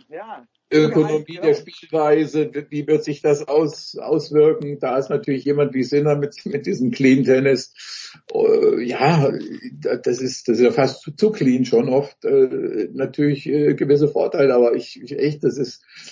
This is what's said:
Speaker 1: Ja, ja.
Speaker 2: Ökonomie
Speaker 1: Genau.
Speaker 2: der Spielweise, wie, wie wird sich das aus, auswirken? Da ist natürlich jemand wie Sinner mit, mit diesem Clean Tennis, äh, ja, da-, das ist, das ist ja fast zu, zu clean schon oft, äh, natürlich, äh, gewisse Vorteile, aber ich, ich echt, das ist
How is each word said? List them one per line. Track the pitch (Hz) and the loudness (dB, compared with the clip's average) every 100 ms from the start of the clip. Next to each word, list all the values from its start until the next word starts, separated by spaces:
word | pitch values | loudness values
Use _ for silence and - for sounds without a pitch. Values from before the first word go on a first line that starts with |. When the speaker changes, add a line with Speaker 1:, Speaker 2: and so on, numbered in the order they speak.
| _ | _
Speaker 1:
Ja, | 156 | -16
ja. | 220 175 - _ _ | -16 -18 -20 _ _
Speaker 2:
Ökonomie | 151 156 - 151 156 | 2 4 2 0 -2
Speaker 1:
Genau. | 147 175 | -6 -2
Speaker 2:
der | 156 | 0
Spielweise, | 143 156 - - 160 151 151 147 151 143 | 0 -2 -20 -6 -2 2 2 2 -2 -4
wie, | 143 147 | -6 -10
wie | 147 143 | -8 -2
wird | 151 | 0
sich | 151 143 | -2 -4
das | 156 143 151 | -2 -2 0
aus, | 147 156 - - - | 0 0 -4 -14 -12
auswirken? | - 156 147 151 151 156 143 143 | -4 -4 0 2 4 2 -4 -6
Da | 131 127 | -4 -4
ist | 135 | -2
natürlich | 143 143 139 | -4 -4 -4
jemand | 143 143 143 | -2 0 0
wie | 135 | -2
Sinner | 123 143 147 | -2 0 0
mit, | 147 143 - - | 0 -4 -8 -8
mit | 143 | -8
diesem | - - 123 | -6 -4 -4
Clean | - 135 135 | 2 4 4
Tennis, | 123 131 139 127 - _ - - - - - | 4 2 4 0 -4 _ -18 -18 -18 -20 -8
äh, | - - - - - | -2 2 2 2 0
ja, | 120 - 135 165 139 - - - 127 | -2 0 2 4 2 -2 -8 -14 -14
da-, | 143 151 - | -10 -6 -4
das | - 123 | -4 -4
ist, | 131 - - | -6 -6 -2
das | 113 | 2
ist | |
ja | 120 | 4
fast | 113 131 - | 4 0 -2
zu, | - | -12
zu | - 214 | 0 0
clean | - 135 127 | 2 2 2
schon | 123 - 127 | 2 2 2
oft, | 131 147 - | 0 -2 -6
äh, | 110 139 131 117 - - - | 0 2 2 0 -6 -6 -6
natürlich, | 131 127 127 147 143 - | -6 -6 -2 -2 -2 -2
äh, | 143 147 | 0 0
gewisse | 139 147 143 147 | 0 2 2 2
Vorteile, | 151 - 175 139 | 0 -2 2 4
aber | 123 120 117 | 4 4 2
ich, | - - | -4 -14
ich | 123 - | -12 -4
echt, | 139 147 | -2 -2
das | 135 123 | -2 -2
ist | 123 - _ - - | -6 -8 _ -20 -20